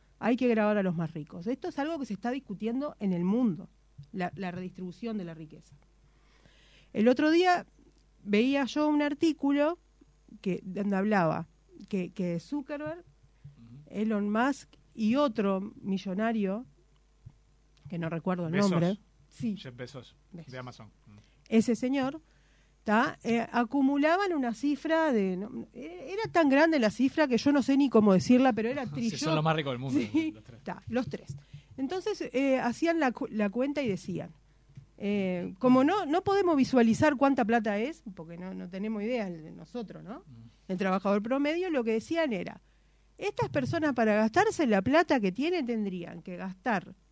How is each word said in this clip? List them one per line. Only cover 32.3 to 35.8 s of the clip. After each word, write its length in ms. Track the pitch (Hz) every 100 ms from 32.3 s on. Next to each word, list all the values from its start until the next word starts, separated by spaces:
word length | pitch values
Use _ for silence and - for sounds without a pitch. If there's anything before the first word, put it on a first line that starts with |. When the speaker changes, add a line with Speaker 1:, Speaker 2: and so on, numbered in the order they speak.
Speaker 1:
eh, 260 | 254 277 262
hacían 420 | 240 226 330 330
la 120 | 269
cu-, 160 | 220 277
la 200 | 214 208
cuenta 320 | 233 269 294
y 60 | 262
decían, 440 | 185 - 165 - - _ _ _ - - -
eh, 560 | 202 208 190 180 185 185
como 240 | 254 254